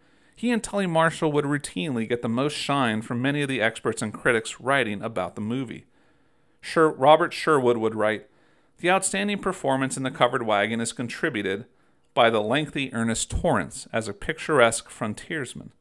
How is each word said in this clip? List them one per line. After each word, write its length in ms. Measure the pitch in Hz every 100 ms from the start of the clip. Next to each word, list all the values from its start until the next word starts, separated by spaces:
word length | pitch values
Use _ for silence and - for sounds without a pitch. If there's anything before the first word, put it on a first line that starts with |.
| _ _ _
He 160 | - 233
and 120 | 240
Tully 240 | - 202 190
Marshall 440 | 165 160 156 160
would 140 | 143
routinely 640 | 143 143 - - 175 120 110
get 140 | 120
the 60 | 120
most 280 | 113 147 147
shine 460 | - 143 123 110
from 200 | 113 120
many 200 | 135 143
of 60 | 143
the 120 | 131
experts 420 | 110 - 123 110
and 100 | 110
critics 480 | - 131 113 - -
writing 400 | 120 139 113 101
about 360 | 110 107 90 104
the 40 |
movie. 440 | 104 127 120 - - _ _ _ _ _ _ _
Sher-, 280 | - 170 156
Robert 440 | 151 135 156 170
Sherwood 440 | - - 147 123 117
would 180 | 110
write, 320 | 110 107 107 - _ _ _ _ _
"The 120 | 170
outstanding 480 | 185 185 196 208 202
performance 580 | 202 185 135 135 131 131
in 60 |
The 80 | 131
Covered 320 | 131 123 127
Wagon 380 | 113 104 107 113
is 120 | 113
contributed 760 | - 120 - 165 117 98 101 - _ _ _ _
by 160 | - 117
the 100 | 113
lengthy 520 | 107 139 156 147 135
Ernest 380 | 113 113 110 -
Torrance 560 | - 175 117 76 - -
as 160 | 113 110
a 60 |
picturesque 760 | - - 117 - 151 117 - -
frontiersman. 840 | - 110 104 - 165 123 - - -